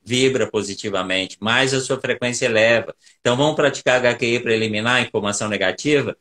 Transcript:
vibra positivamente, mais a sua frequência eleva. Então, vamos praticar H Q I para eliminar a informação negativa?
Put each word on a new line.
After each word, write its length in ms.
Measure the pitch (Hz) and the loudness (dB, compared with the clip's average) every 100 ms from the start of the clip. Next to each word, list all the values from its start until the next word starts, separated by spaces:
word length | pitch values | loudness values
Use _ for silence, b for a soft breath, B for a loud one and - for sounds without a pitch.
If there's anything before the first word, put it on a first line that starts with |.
vibra 420 | 101 123 131 127 107 | -4 2 2 2 0
positivamente, 920 | 110 101 95 107 95 92 92 92 - | -2 -4 -6 -6 -4 -2 -2 -4 -6
mais 320 | 107 120 131 | 0 2 2
a 60 | 135 | 0
sua 200 | 131 131 | -2 -4
frequência 460 | 127 117 123 120 127 | -4 -4 -4 -2 0
eleva. 480 | 110 113 117 - - b b | 2 4 2 0 -14 b b
Então, 160 | 127 123 | 0 2
vamos 200 | 151 151 | 2 2
praticar 420 | 147 - - 127 | 0 0 0 2
H 160 | 120 | 2
Q 120 | 120 117 | 0 0
I 140 | 117 | -2
para 140 | 117 | 0
eliminar 420 | 110 110 107 117 123 | 0 0 -2 0 0
a 40 | |
informação 460 | 113 110 101 101 107 | 0 -2 -2 -4 -2
negativa? 680 | 101 95 - 147 143 113 - | 0 -2 -2 0 0 0 -8